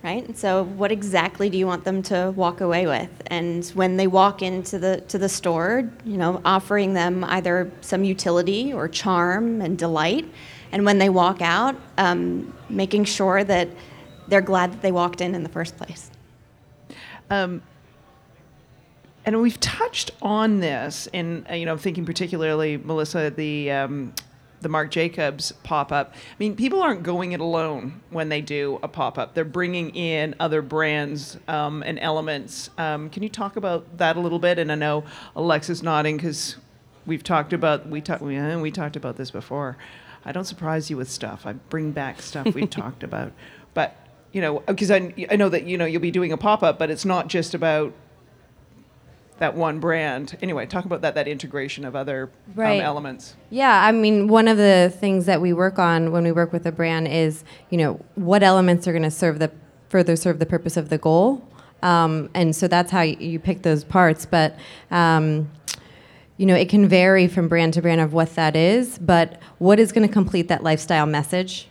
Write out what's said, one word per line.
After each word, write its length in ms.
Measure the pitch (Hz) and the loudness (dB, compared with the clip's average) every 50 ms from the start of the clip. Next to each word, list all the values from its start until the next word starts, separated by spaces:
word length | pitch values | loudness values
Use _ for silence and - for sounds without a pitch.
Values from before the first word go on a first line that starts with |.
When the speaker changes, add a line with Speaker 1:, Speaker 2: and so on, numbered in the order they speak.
| - | -6
Speaker 1:
right? 220 | 170 180 233 254 | -6 -6 -6 -8
And 100 | - 226 | -10 -12
so 260 | - - 196 185 190 190 | -4 -2 0 0 0 0
what 280 | 175 196 190 202 202 | -2 -4 -4 -2 -2
exactly 580 | 220 202 202 202 185 175 165 190 - - 202 208 | -2 -2 -2 0 0 0 0 0 -2 -2 -2 -2
do 80 | 175 | 0
you 80 | 190 190 | 0 0
want 200 | 185 180 170 - | 0 -2 -4 -4
them 180 | 190 190 190 190 | -4 -4 -4 -2
to 300 | - 208 180 180 190 190 | -2 -2 0 0 -2 -2
walk 240 | 190 185 170 170 175 | 0 -2 -2 -2 -2
away 260 | 196 175 170 175 185 | -2 0 0 0 0
with? 240 | 160 139 113 - - - - - | 0 0 -2 -4 -8 -12 -18 -10
And 380 | - 175 170 170 175 170 170 170 | -8 -6 -4 -4 -4 -4 -6 -6
when 280 | 175 - 185 185 185 185 | -6 -2 0 0 2 2
they 120 | 185 190 | 2 0
walk 340 | 185 180 190 190 202 196 196 | 4 6 6 4 4 2 -2
into 360 | 190 185 185 185 180 - - | -6 -4 -4 -6 -6 -6 -6
the, 220 | 190 170 190 190 - - | -2 -2 -2 -2 -2 -6
to 100 | - - | -6 -4
the 120 | 196 196 196 | -2 -2 -2
store, 600 | 190 - - 180 165 160 165 185 226 254 254 226 - - - | -4 -2 -2 -2 0 0 0 0 0 0 -2 -4 -8 -12 -10
you 140 | 233 202 | -8 -4
know, 240 | 185 175 170 180 - - | 0 0 0 -2 0 0
offering 500 | 175 190 190 190 - 208 208 202 190 190 | 2 2 2 2 0 0 0 2 0 0
them 280 | 180 175 175 180 180 180 | 0 0 0 -2 -2 -2
either 480 | - 175 185 175 180 175 180 180 180 - - | -2 -2 -2 0 0 0 0 -2 -4 -8 -14
some 240 | - - 202 180 196 | -8 -4 -2 -2 0
utility 720 | 196 185 190 - 185 170 175 180 180 202 214 247 277 277 | -2 -2 -2 -2 0 2 2 2 0 -2 -2 -4 -4 -4
or 160 | 190 139 165 | -4 -6 -6
charm 720 | - - - 202 185 175 175 175 180 208 233 233 226 220 | -6 -4 -2 0 2 2 2 0 0 0 -2 -2 -2 -2
and 160 | 196 160 190 | -2 -4 -4
delight. 480 | - 170 165 165 156 156 170 208 302 320 - - - - - - - - - - | -2 -2 -2 0 0 0 0 0 -2 -4 -8 -14 -20 -20 -20 -20 -20 -16 -6 -2
And 100 | 196 202 | 0 2
when 120 | 202 208 | 4 4
they 100 | 196 190 196 | 4 4 4
walk 320 | 185 185 175 180 190 185 | 4 4 4 4 2 0
out, 360 | 175 170 170 196 233 269 269 262 - - - | -2 0 0 2 0 0 -2 -6 -14 -10 -2
um, 560 | - 196 175 175 175 175 180 175 185 - - - - - - | 0 0 0 0 0 -2 -2 -4 -6 -8 -10 -16 -20 -14 -8
making 360 | 226 196 196 190 208 208 208 | -4 -4 -2 0 0 0 0
sure 360 | 202 - - 196 190 180 196 208 | 0 0 0 0 2 2 2 2
that 240 | 196 196 180 170 175 - - - - - - - - - - - | 2 2 0 0 -2 -6 -18 -20 -20 -20 -20 -20 -20 -20 -20 -4
they're 140 | - 196 196 | 2 2 2
glad 320 | 190 190 190 185 180 180 185 | 2 2 2 2 0 0 -4
that 80 | - | -4
they 100 | - 190 | -2 -2
walked 300 | 180 175 175 175 175 - | 0 0 0 -2 -2 -4
in 120 | 180 180 190 | -6 -4 -4
in 100 | 175 160 | -6 -8
the 60 | 160 | -8
first 280 | - 170 165 165 - | -8 -8 -8 -8 -10
place. 340 | - - - 160 - - - - - - _ _ _ _ _ _ _ _ _ _ _ - - - - - - - - _ _ | -16 -16 -16 -16 -18 -18 -20 -20 -20 -20 _ _ _ _ _ _ _ _ _ _ _ -20 -20 -20 -20 -20 -20 -20 -20 _ _
Speaker 2:
Um, 320 | 202 196 190 180 180 - - _ _ _ _ _ _ _ _ _ _ _ _ _ _ _ _ _ _ _ _ _ _ _ _ _ _ _ _ _ _ _ - | -4 -2 -2 -4 -6 -10 -14 _ _ _ _ _ _ _ _ _ _ _ _ _ _ _ _ _ _ _ _ _ _ _ _ _ _ _ _ _ _ _ -4
and 160 | 214 214 226 | -2 0 2
we've 180 | 233 240 220 - | 2 2 2 0
touched 500 | - - - - 453 480 - - - - - - | -6 -6 -2 -4 -4 -4 -4 -6 -8 -8 -10 -8
on 380 | - 202 208 214 220 220 208 196 | -4 -2 0 2 2 2 2 2
this 480 | 175 156 139 120 123 147 147 - - - - | 0 -2 -2 -4 -6 -8 -10 -12 -12 -8 -8
in, 340 | 185 165 170 170 165 - - | -6 -6 -6 -8 -8 -10 -10
uh, 40 | 175 | -8
you 120 | 170 165 | -6 -4
know, 120 | 165 160 | -6 -6
thinking 280 | 160 - 196 165 180 170 | -4 -4 -6 -4 -4 -6
particularly, 680 | 170 165 - 185 170 185 160 160 156 156 156 156 156 151 | -6 -4 -6 -6 -6 -4 -2 -2 0 0 0 0 -2 -4
Melissa, 560 | 143 - 151 160 156 151 151 - 175 156 151 139 | -6 -6 -6 -4 -4 -4 -4 -2 -4 -4 -2 -4
the, 380 | 151 156 151 151 147 147 139 | -4 -6 -6 -4 -4 -4 -2
um, 420 | 139 139 135 127 143 143 135 117 - - - _ _ _ _ _ _ _ | -2 -2 -2 -4 -6 -8 -8 -10 -12 -14 -16 _ _ _ _ _ _ _
the 100 | - 160 | -8 -4
Marc 200 | 151 156 156 151 | -2 -2 -4 -2
Jacobs 640 | - 170 160 170 165 - 156 147 147 135 - - - - _ | -2 -2 -2 -2 -2 -4 -4 -4 -4 -6 -10 -10 -10 -12 _
pop-up. 500 | - 165 151 143 - 147 143 139 - - | -4 -4 -4 -2 -2 -2 -4 -4 -4 -10
I 200 | - - - - _ | -20 -20 -20 -10 _
mean, 160 | 202 214 202 | -6 -6 -2
people 260 | 214 233 269 370 381 | -2 -2 0 0 0
aren't 220 | 359 311 233 175 170 | 0 0 -2 -2 -4
going 300 | 170 180 175 185 180 180 | -4 -4 -4 -4 -6 -6
it 60 | 175 | -6
alone 640 | 160 170 165 160 160 160 151 131 107 131 156 202 _ _ | -4 -2 -2 -2 -2 -4 -6 -8 -10 -12 -12 -14 _ _
when 200 | 175 165 160 156 | -8 -6 -4 -4
they 120 | 151 147 | -4 -6
do 380 | 151 147 147 147 143 143 135 - | -6 -6 -6 -4 -4 -4 -6 -6
a 60 | - | -8
pop-up. 480 | 143 - 165 135 120 - - 117 - - | -10 -6 -4 -6 -4 -4 -6 -8 -4 -4
They're 100 | 170 160 | -4 -4
bringing 460 | 156 127 175 180 175 180 180 170 151 - | -4 -4 -4 -4 -4 -4 -6 -6 -6 -6
in 380 | 175 175 165 160 151 151 160 - - | -6 -4 -4 -2 -2 -4 -4 -4 -4
other 240 | - 160 151 156 151 | -4 -2 0 -2 -2
brands, 760 | 131 151 156 160 151 151 151 147 143 147 147 135 - - - _ | -2 -2 -2 0 0 0 -2 -4 -4 -6 -10 -10 -14 -18 -16 _
um, 360 | - 160 151 147 147 151 151 - | -6 -4 -4 -4 -4 -6 -8 -8
and 140 | - 160 - | -8 -8 -4
elements. 720 | - 160 156 156 156 156 151 139 104 120 - - - - _ | -4 -4 -4 -4 -4 -6 -8 -8 -10 -12 -14 -16 -16 -14 _
Um, 340 | - 165 156 151 151 151 151 | -8 -6 -6 -6 -6 -8 -10
can 100 | - 190 | -10 -10
you 80 | 202 214 | -10 -10
talk 260 | - - 214 294 - | -8 -8 -8 -8 -6
about 420 | 226 196 190 175 165 165 - 170 170 | -6 -4 -4 -4 -4 -6 -10 -4 0
that 160 | 180 160 160 | 0 0 2
a 40 | 170 | 0
little 200 | 175 170 170 170 | -2 -2 -2 0
bit? 180 | 170 175 175 | 2 2 2
And 140 | 170 165 151 | 0 0 -2
I 40 | 151 | -2
know 280 | 151 151 151 151 151 151 - - - - - _ | -2 0 -2 -2 -2 -4 -8 -18 -20 -20 -14 _
Alexa's 480 | 147 160 170 156 151 151 - 170 175 165 | -4 0 0 0 0 0 -4 -6 -4 -2
nodding 340 | 165 156 151 151 156 151 | 0 0 0 0 0 -2
'cause 380 | 151 170 165 147 - - - - - _ _ _ _ _ _ _ _ _ | -2 -4 -6 -6 -6 -8 -10 -10 -14 _ _ _ _ _ _ _ _ _
we've 180 | - 165 151 - | -8 -8 -8 -4
talked 300 | - 175 156 147 151 180 | -2 0 0 0 -2 -4
about, 340 | 165 165 156 151 143 - | -2 0 0 0 -2 -4
we 140 | - 151 151 | -10 -12 -10
ta-, 160 | 151 - 165 - | -6 -6 -8 -6
we, 160 | 151 143 139 | -6 -8 -6
uh, 220 | 139 143 151 165 170 | -4 -4 -4 -4 -4
we 120 | 156 156 | -6 -6
talked 240 | 151 196 156 147 151 | -6 -6 -8 -8 -8
about 200 | 151 139 131 117 | -8 -10 -10 -10
this 120 | - 135 127 | -10 -12 -12
before. 480 | - - - - 131 143 143 131 127 - - - - - - - - - _ | -12 -14 -12 -8 -8 -6 -6 -8 -10 -12 -18 -20 -20 -20 -20 -20 -20 -18 _
I 60 | - | -10
don't 140 | - 180 185 | -10 -8 -10
surprise 440 | 185 - - 170 156 160 160 151 151 | -10 -12 -8 -6 -4 -4 -4 -4 -6
you 80 | 156 | -8
with 140 | 127 127 131 | -8 -8 -10
stuff. 340 | - - - 107 101 107 - | -10 -10 -10 -10 -12 -12 -12
I 80 | - 110 | -12 -14
bring 380 | 135 - - - 160 156 151 | -14 -12 -8 -8 -6 -6 -6
back 280 | 143 147 139 131 - - | -6 -6 -8 -8 -10 -12
stuff 340 | - - - 151 135 220 185 | -16 -14 -12 -10 -8 -8 -6
we've 120 | - 151 - | -6 -6 -8
<laughs> 120 | - - | -8 -10
talked 220 | 101 117 - - - | -12 -12 -14 -14 -14
about. 300 | - - - 62 - - - - - - - - _ _ | -10 -10 -10 -10 -10 -14 -20 -20 -20 -20 -20 -20 _ _
But, 200 | - - - - - - - - _ _ _ | -6 -6 -6 -8 -16 -20 -20 -20 _ _ _
you 100 | - 196 | -8 -6
know, 180 | 175 151 147 - | -4 -4 -4 -6
'cause 280 | - - 196 185 208 180 | -4 -6 -4 -2 0 2
I, 240 | 202 190 180 175 - - 175 - | 2 2 0 -4 -10 -12 -4 -2
I 60 | 208 | 0
know 140 | 202 202 190 | 2 2 2
that, 160 | 165 160 - | 0 -2 -4
you 100 | 175 180 | -4 -4
know, 80 | 175 170 | -2 -2
you'll 160 | 165 160 170 | -2 -2 -2
be 80 | 170 170 | -2 -2
doing 220 | 147 180 180 160 | -2 -2 -2 -2
a 60 | 160 | -4
pop-up, 420 | - - 208 214 214 190 165 143 - | -2 0 0 2 2 2 0 0 0
but 100 | 165 156 | -2 -4
it's 160 | 156 151 - | -4 -4 -2
not 220 | 196 185 180 - | -2 -2 -2 -2
just 260 | 165 - 175 160 165 - | -2 -4 -4 -4 -4 -4
about 400 | 170 165 160 156 151 151 143 - - - _ _ _ _ _ _ _ _ _ _ _ - _ _ - _ _ _ _ _ - - _ _ _ _ - | -2 0 0 2 0 -2 -4 -6 -14 -20 _ _ _ _ _ _ _ _ _ _ _ -20 _ _ -20 _ _ _ _ _ -20 -20 _ _ _ _ -4
that 160 | 165 151 - | -4 -4 -2
one 240 | 165 165 160 151 156 | -2 -2 -2 -2 -2
brand. 560 | 165 165 165 165 156 147 127 131 151 135 - - | -2 -2 -2 0 -2 -4 -4 -6 -8 -10 -10 -8
Anyway, 240 | - 185 165 135 113 | -6 -6 -4 -6 -6
talk 200 | - - 180 180 | -6 -6 -6 -4
about 160 | 185 175 160 | -4 -6 -2
that, 120 | 165 156 151 | -2 -2 -2
that 140 | 156 139 | -2 -4
integration 580 | 143 151 135 - 139 143 143 135 139 - - 143 | -4 -6 -8 -10 -8 -8 -8 -8 -8 -8 -10 -12
of 100 | 131 123 | -8 -8
other, 280 | 139 135 143 139 131 131 131 _ _ _ | -8 -6 -6 -6 -6 -8 -10 _ _ _
um, 60 | 226 185 | -14 -6
Speaker 3:
Right. 260 | 208 220 214 208 202 | -2 0 0 2 2
Speaker 2:
elements. 540 | - 151 147 147 147 139 131 - - - - - - - | 0 -2 -4 -4 -8 -8 -12 -12 -16 -20 -20 -20 -18 -8
Speaker 3:
Yeah, 340 | 220 254 269 262 220 190 185 | -2 2 4 6 6 8 8
I 60 | 214 | 6
mean, 360 | 226 226 220 214 214 208 202 | 6 6 4 4 4 4 4
one 200 | 208 214 226 226 | 6 6 6 8
of 100 | 226 220 | 6 6
the 340 | 208 208 202 190 180 175 180 180 - | 6 8 8 8 8 6 4 2 0
things 280 | - 196 190 185 175 | -2 0 2 2 4
that 140 | 185 185 156 | 2 2 2
we 120 | 175 180 170 | 2 2 2
work 240 | 165 185 190 190 | 2 2 2 2
on 340 | 196 180 170 170 160 165 165 | 4 4 4 4 4 2 2
when 120 | 165 170 170 | 2 2 2
we 80 | 170 | 2
work 200 | 165 170 170 165 | 2 2 0 0
with 140 | 170 170 170 | 0 -2 -4
a 60 | 170 | -4
brand 360 | 160 165 170 165 165 160 160 | -2 0 0 0 0 0 -2
is, 360 | 151 - 165 160 156 156 156 - - - - - _ | 0 0 2 2 0 0 -4 -14 -20 -20 -20 -10 _
you 80 | 180 | 0
know, 220 | 170 156 139 90 - - - _ | 2 2 2 0 -4 -10 -14 _
what 260 | 208 185 170 196 208 | -4 2 4 4 6
elements 460 | 196 190 185 190 185 180 175 175 175 | 8 8 8 8 6 6 4 4 2
are 60 | 180 160 | 0 0
gonna 180 | 165 160 156 | 0 0 0
serve 260 | 156 - 185 170 151 | 0 2 0 0 2
the, 140 | 151 160 160 - - - - _ _ _ _ | 2 -2 -2 -4 -10 -20 -20 _ _ _ _
further 260 | - 190 175 170 165 | 2 2 4 4 2
serve 240 | 165 - 185 165 147 | 2 2 0 0 0
the 80 | 165 | 0
purpose 280 | 165 185 170 180 170 156 | 0 0 -2 -2 -2 -4
of 140 | 175 151 151 | -4 -2 -2
the 80 | 156 | -4
goal. 460 | 151 - 160 160 170 190 247 277 247 - - - - - - _ _ - | 0 2 4 6 6 6 4 2 0 -6 -18 -20 -20 -20 -20 _ _ 2
Um, 480 | 180 175 170 165 160 156 156 151 - - | 4 4 4 4 2 2 -2 -4 -4 0
and 220 | 185 175 160 160 | 2 2 2 2
so 120 | - 190 | 2 2
that's 220 | 170 175 175 175 175 | 2 4 2 2 2
how 100 | - 185 | 2 2
y-, 140 | 170 160 147 - | 2 2 0 -4
you 180 | - 165 165 | -6 -6 -6
pick 240 | 160 - 185 190 190 | -4 -2 -2 -4 0
those 220 | - 175 156 147 143 | 2 0 0 0 -2
parts. 420 | - - 190 180 165 160 - - | 0 4 6 6 6 4 2 -2
But, 300 | - - 165 156 151 - - - - - - - _ | 0 2 2 2 2 0 -6 -20 -20 -20 -20 -10 _
um, 640 | 175 175 170 165 165 160 156 156 151 151 156 147 - - _ - - - - - - - - - - - - _ _ | 2 2 4 4 4 4 4 2 0 0 -2 -4 -8 -14 _ -12 -12 -12 -14 -20 -20 -20 -20 -20 -20 -20 -20 _ _
you 100 | - 190 | 0 4
know, 80 | 190 180 | 4 6
it 120 | - 185 | 6 4
can 200 | 185 - 208 202 | 4 6 6 6
vary 400 | 185 190 180 180 190 190 190 180 | 8 8 6 8 8 6 6 6
from 200 | 175 180 185 170 | 4 4 2 2
brand 280 | 160 165 170 165 165 160 | 2 4 4 4 4 2
to 60 | 165 160 | 2 2
brand 180 | 170 165 165 | 2 4 4
of 120 | 165 151 151 | 2 2 2
what 200 | 165 165 165 - | 2 0 0 0
that 200 | - 160 156 147 | 0 0 2 4
is, 420 | 160 160 175 208 247 254 240 - | 4 4 4 4 2 0 -2 -6
but 420 | - 175 180 180 170 165 165 - - - - - _ | -4 2 4 6 6 4 2 -2 -18 -20 -20 -8 _
what 200 | 175 185 208 208 | 6 6 8 8
is 120 | 226 185 | 6 4
gonna 160 | - 233 214 | 6 4 4
complete 400 | 208 208 214 190 - - 175 170 | 4 4 2 2 4 2 0 2
that 160 | 175 175 - - | 0 -2 0 2
lifestyle 420 | 160 156 156 - - 175 156 151 | 0 0 0 2 0 2 2 2
message? 640 | 151 151 147 151 - - 180 185 185 - - - - | 2 0 -2 -2 0 -2 -2 -2 -4 -8 -12 -14 -16